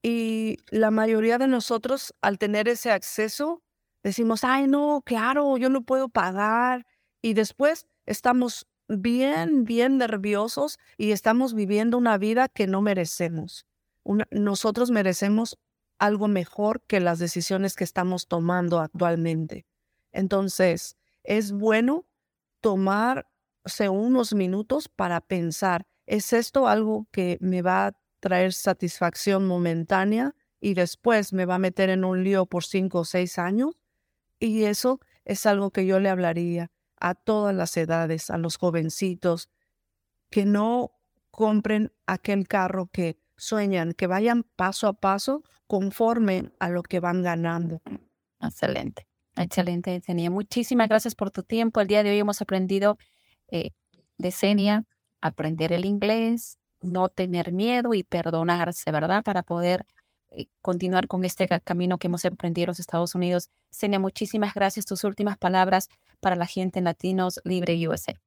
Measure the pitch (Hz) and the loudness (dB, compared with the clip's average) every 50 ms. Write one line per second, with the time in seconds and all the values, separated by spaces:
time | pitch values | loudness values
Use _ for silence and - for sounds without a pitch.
0 | - 233 233 233 226 226 220 220 220 220 - - _ - - 214 220 214 220 220 | 0 0 0 0 0 -2 -2 -2 -2 -2 -4 -6 _ -2 2 2 4 4 4 2
1 | 220 220 226 214 220 226 233 247 262 269 262 240 214 - 233 220 - 247 269 277 | 4 4 4 4 4 2 2 4 4 2 2 2 0 -2 -4 -2 -2 -2 -4 -4
2 | - - - _ - 202 202 - 214 208 208 208 214 233 240 233 - 240 208 190 | -4 -14 -8 _ -2 0 0 0 -2 0 0 2 2 2 0 0 0 0 0 0
3 | - - - - 214 220 - - 285 311 339 330 _ _ _ _ _ _ _ _ | 0 -6 -4 -4 -4 -4 -2 -4 -4 -4 -4 -6 _ _ _ _ _ _ _ _
4 | - 196 190 - 233 226 226 214 - 254 262 269 277 269 269 285 294 294 294 285 | -4 -4 -2 0 0 0 0 0 0 0 2 2 4 4 4 4 2 2 0 -2
5 | - - 247 226 220 247 269 294 294 277 269 247 247 262 262 269 233 - 262 262 | -2 -4 -2 0 0 0 2 2 2 2 2 2 2 2 2 0 0 0 0 0
6 | 269 247 _ 220 180 185 185 196 208 214 220 233 247 247 254 247 240 _ _ _ | 0 0 _ 0 0 0 0 0 0 2 2 2 2 0 0 -2 -6 _ _ _
7 | _ _ _ _ - 226 214 214 220 - - - 269 294 320 - - _ _ _ | _ _ _ _ -2 0 2 2 0 0 0 2 2 2 2 0 -8 _ _ _
8 | _ - 214 - - 254 247 254 247 240 - - - _ _ _ _ - 214 196 | _ -8 -8 0 0 2 2 2 0 0 -4 -10 -16 _ _ _ _ -6 -6 -2
9 | 185 233 240 247 262 277 302 320 339 330 311 269 233 214 233 233 240 262 269 262 | 0 0 0 2 2 0 0 0 0 2 2 2 2 2 2 2 4 4 4 2
10 | 247 226 226 202 190 208 208 202 214 233 - 277 285 302 - _ _ _ _ - | 2 0 -2 -2 -2 0 0 0 -2 -2 -2 -4 -4 -4 -4 _ _ _ _ -2
11 | 214 214 208 196 - 226 226 247 262 254 233 214 208 185 208 208 220 233 233 247 | 0 0 0 2 2 2 4 4 2 0 0 -2 -2 0 0 2 2 2 2 2
12 | 240 233 214 196 196 214 226 247 262 269 _ - 208 190 190 190 208 208 196 185 | 4 2 2 2 2 2 2 2 2 0 _ -2 0 0 2 0 2 2 2 0
13 | 170 160 - - 175 165 170 160 151 175 - - _ _ _ _ _ _ _ _ | -2 -2 -2 -4 -4 -4 -4 -6 -8 -10 -14 -18 _ _ _ _ _ _ _ _
14 | _ - 202 208 - _ - 208 208 202 196 190 - 220 208 233 247 247 240 214 | _ -2 0 0 -2 _ -2 0 0 0 0 0 -2 -2 0 0 0 2 2 2
15 | 196 190 180 - 202 202 208 220 233 - - _ _ _ _ _ _ _ _ _ | 2 0 0 0 0 2 2 0 0 -2 -8 _ _ _ _ _ _ _ _ _
16 | 196 208 208 202 214 214 202 185 170 - - - 208 214 220 - _ _ 214 196 | 2 2 2 2 0 0 0 0 -2 -4 -4 -2 -2 -2 -2 -2 _ _ 0 2
17 | 175 175 170 165 175 170 - 175 170 - 196 190 196 190 - - 175 - _ 190 | 2 2 0 0 -2 -4 -2 -4 -2 -2 -2 0 0 -2 -2 -4 -6 -4 _ -2
18 | 180 185 185 180 - _ - 170 170 170 180 180 175 170 175 170 156 156 - 165 | 0 0 -2 -4 -4 _ -2 0 0 2 2 2 2 2 0 0 -2 -4 -2 0
19 | 175 170 170 165 165 165 160 160 160 151 - - - _ _ _ _ _ _ _ | 0 0 2 0 0 -2 -2 -2 -4 -6 -8 -14 -16 _ _ _ _ _ _ _
20 | _ _ - - 196 180 202 196 196 190 - - 185 180 165 170 - - - _ | _ _ -4 -2 -2 0 0 0 0 -2 0 2 2 2 2 0 -6 -12 -18 _
21 | _ _ _ _ _ - 202 214 214 202 202 202 208 220 214 220 240 254 294 349 | _ _ _ _ _ -2 -2 0 0 -2 -4 0 2 2 4 4 4 2 0 -2
22 | - _ _ _ _ _ _ _ _ _ _ _ - 220 196 190 190 190 196 208 | -4 _ _ _ _ _ _ _ _ _ _ _ 0 0 2 2 2 2 2 2
23 | 220 247 262 - - _ _ _ _ _ _ _ _ 180 - - 208 196 190 196 | 0 0 0 -2 -6 _ _ _ _ _ _ _ _ -14 -4 -2 0 0 0 0
24 | 220 247 262 254 233 - 226 202 185 180 190 202 214 _ 262 302 311 - _ - | 2 2 2 2 2 2 0 0 0 0 0 -4 -2 _ -2 -4 -4 -8 _ -4
25 | 196 180 175 170 - _ 190 180 170 165 160 - 202 190 180 170 196 _ _ _ | -2 -2 -2 -4 -2 _ -2 -2 -2 -2 -2 -2 0 0 0 -2 -4 _ _ _
26 | _ - - 214 190 - 240 233 233 - - 277 262 226 208 220 220 214 214 214 | _ -4 -4 -2 0 2 0 0 0 2 0 2 4 4 2 2 2 0 -2 -4
27 | 220 _ - - 185 180 175 - 180 185 185 180 175 185 185 190 196 202 - _ | -6 _ -4 -2 -2 -2 -2 -2 -2 -2 0 0 0 2 2 2 0 0 -4 _
28 | _ _ _ _ - 190 185 180 185 190 180 - - 202 180 _ - 170 - - | _ _ _ _ -4 0 2 2 2 0 0 -2 -2 -2 -2 _ -4 -6 -2 0
29 | 180 170 - - - 202 196 190 196 185 180 175 175 170 165 165 165 - 202 190 | -2 -2 -2 -2 0 0 2 2 2 2 2 2 0 0 0 -2 0 0 2 2
30 | 190 202 214 226 254 285 - _ _ _ _ _ - 208 190 185 180 170 - _ | 2 2 2 0 0 -2 -6 _ _ _ _ _ -2 -2 2 2 0 0 -2 _
31 | - 240 226 214 202 - 190 185 185 180 180 185 190 185 180 - 190 190 185 185 | 2 2 4 4 2 0 -2 -2 0 0 0 0 0 0 2 2 2 2 2 2
32 | 185 185 185 185 185 196 196 190 185 - - 175 165 - - 190 185 185 - 180 | 0 0 0 0 2 2 2 2 2 0 -2 -6 -4 -2 -2 -2 -2 0 0 -2
33 | 165 - - 180 180 175 - - 175 180 196 226 262 311 339 _ _ _ _ _ | -2 0 0 -2 -2 -2 -4 -4 -2 0 0 0 0 -2 -4 _ _ _ _ _
34 | _ _ _ _ _ _ _ _ 226 226 214 220 214 208 208 - - 254 262 262 | _ _ _ _ _ _ _ _ -2 0 2 2 2 2 0 0 0 0 0 -2
35 | _ _ _ _ _ - 202 - - 214 202 196 202 196 - 202 190 185 190 190 | _ _ _ _ _ -6 -6 0 2 2 2 2 0 0 0 0 2 2 2 4
36 | 196 196 185 180 180 170 165 170 175 175 175 170 170 170 _ _ _ _ _ _ | 4 2 2 2 0 0 0 -2 -2 -2 -2 -4 -6 -8 _ _ _ _ _ _
37 | - 180 180 _ _ - 214 214 208 202 196 185 170 165 - 175 160 165 165 165 | -4 -4 -4 _ _ 0 0 2 2 0 0 0 -2 -2 -2 -2 0 0 0 0
38 | 165 160 160 160 - - - 170 165 165 - - - 175 165 170 156 160 - - | 0 -2 -2 -6 -4 -6 -4 -4 -4 -4 -4 0 0 0 0 0 -2 -2 -2 -2
39 | 202 185 175 175 - 180 165 170 - _ _ _ _ _ _ _ _ _ _ _ | -4 -4 -4 -2 0 0 0 0 -4 _ _ _ _ _ _ _ _ _ _ _
40 | _ _ _ _ _ _ - 208 196 208 208 202 214 226 240 247 - - _ _ | _ _ _ _ _ _ 0 2 2 4 2 2 2 0 0 -2 -2 -4 _ _
41 | _ _ _ _ _ _ - - 220 214 214 208 214 214 214 214 220 - _ _ | _ _ _ _ _ _ -2 0 2 4 4 2 2 2 0 0 0 -2 _ _
42 | _ - 190 180 _ - 202 196 185 _ - 196 185 185 190 190 180 180 - - | _ -4 -4 -4 _ -2 -2 -2 0 _ 0 0 0 0 -2 -4 -6 -6 -4 -4
43 | 175 165 160 _ _ _ _ _ - - 220 214 202 196 190 180 165 170 165 - | -4 -4 -4 _ _ _ _ _ -8 -4 -2 0 0 0 0 0 -2 -2 -2 -4
44 | 190 175 185 196 220 233 240 240 226 _ _ - 185 190 196 - - 208 196 _ | -2 -2 0 0 2 2 2 0 -2 _ _ -2 -2 -2 -2 0 -2 -2 -2 _
45 | - 190 196 202 - - 269 302 - _ _ _ _ _ 208 190 196 196 196 - | 0 0 0 0 -2 -4 -4 -4 -6 _ _ _ _ _ -2 -2 -2 -2 0 0
46 | 233 226 233 233 220 202 185 185 - - _ _ 190 175 175 180 175 - - 180 | 2 2 4 2 2 2 2 0 -4 -8 _ _ -4 -2 -2 -4 -4 -2 -4 -2
47 | 175 175 175 185 180 175 170 165 170 165 170 170 175 165 165 160 _ - - - | 0 0 0 0 0 0 -2 -2 -2 -2 -2 -2 -2 -4 -6 -8 _ -12 -14 -14
48 | _ _ _ _ _ _ _ _ - - - - - - - - - - - - | _ _ _ _ _ _ _ _ -8 -8 -4 -2 -4 -2 -2 -4 -6 -8 -12 -14
49 | - _ _ _ _ _ _ - 175 175 - 196 175 175 175 175 175 190 180 180 | -20 _ _ _ _ _ _ -4 -4 -2 0 -2 -2 0 -2 -4 -4 -4 -6 -6
50 | - - 175 170 170 170 180 202 208 _ - 240 233 - 262 240 226 220 220 220 | -6 -4 -4 -2 -2 -2 -2 -4 -4 _ -4 -4 -2 0 2 2 4 4 4 2
51 | - 233 - - 208 196 _ - 180 _ 226 226 233 226 - 226 202 190 208 208 | 2 -2 -6 -4 -6 -6 _ -8 -6 _ -2 0 0 2 2 2 2 4 4 4
52 | 208 202 202 208 208 208 202 - 202 - 196 190 185 185 196 196 196 208 208 _ | 4 4 2 2 2 0 -2 -4 -4 -2 0 0 0 0 0 2 2 2 0 _
53 | _ _ _ _ _ _ _ _ _ _ - 165 - - - _ _ _ _ _ | _ _ _ _ _ _ _ _ _ _ -6 -6 -6 -6 -10 _ _ _ _ _
54 | _ _ _ - 180 180 180 - - 196 208 202 196 208 214 220 220 _ _ _ | _ _ _ -6 -6 -4 -2 0 2 2 2 4 4 4 2 2 0 _ _ _
55 | _ _ _ _ - 151 - - 156 156 160 160 160 165 170 175 185 196 202 202 | _ _ _ _ -4 -4 -4 -2 -4 -4 -2 -2 0 0 0 0 0 -2 -2 0
56 | 202 208 220 226 226 226 233 233 - - - _ _ _ _ _ - 180 180 185 | 0 0 0 2 2 0 -2 -2 -4 -12 -18 _ _ _ _ _ -8 -4 0 0
57 | 185 185 _ - 185 185 175 175 165 175 175 185 208 233 247 247 233 240 226 196 | 0 0 _ -4 -4 -2 -2 -2 -2 -2 -2 -2 0 0 0 0 0 0 -2 -2
58 | 180 _ - 175 165 165 165 165 165 170 175 175 170 170 175 - - - 156 151 | -2 _ -4 -4 -2 -2 -2 0 0 0 2 0 0 -2 -4 -6 -4 -2 -2 0
59 | 151 170 190 208 226 214 196 180 170 _ 175 170 175 175 180 185 - _ _ _ | 0 0 0 0 0 0 -2 -2 -2 _ -4 0 0 0 0 0 -4 _ _ _
60 | _ _ _ _ _ _ - - - _ _ _ - - 180 175 185 180 185 185 | _ _ _ _ _ _ -14 -14 -14 _ _ _ -4 -4 -2 -2 0 2 2 2
61 | - - - 185 185 180 - - 190 - 175 175 _ - 180 175 180 180 180 175 | 0 0 -2 -2 -2 -2 0 -2 0 0 0 -2 _ -2 -2 0 0 0 0 0
62 | - 175 175 170 - 180 180 - - 170 170 175 170 180 175 175 175 - - 170 | 0 -2 -2 0 -2 -4 -4 -2 -4 -2 0 0 -2 -2 -4 -8 -8 -4 -2 -2
63 | 175 170 - 180 175 180 180 180 - _ _ _ _ _ - - - 202 202 190 | -2 -2 -2 -2 0 0 0 -2 -2 _ _ _ _ _ -8 -4 -2 0 0 0
64 | 190 190 - - 220 196 - 214 208 202 - 208 196 196 - 220 196 - 202 180 | 0 -2 -4 -6 -8 -4 -2 -2 -2 -2 0 0 0 0 0 -4 -6 -6 -6 -4
65 | - 202 196 - 202 208 196 _ - 180 185 185 185 190 185 190 - - _ _ | -2 -4 -2 -2 -2 -2 -2 _ 0 2 4 4 4 4 2 0 0 -4 _ _
66 | _ _ _ _ - 196 180 175 175 - - 190 185 185 - 185 180 170 170 _ | _ _ _ _ -2 -2 0 0 -2 -4 -4 -4 -4 -2 -2 0 -2 -2 -2 _
67 | - 185 185 185 185 180 - - _ 180 185 180 175 175 170 170 165 160 165 165 | -4 -2 0 0 0 -2 -4 -6 _ -4 -2 -2 0 0 0 0 0 -2 -4 -4
68 | - - - - _ | -6 -10 -10 -12 _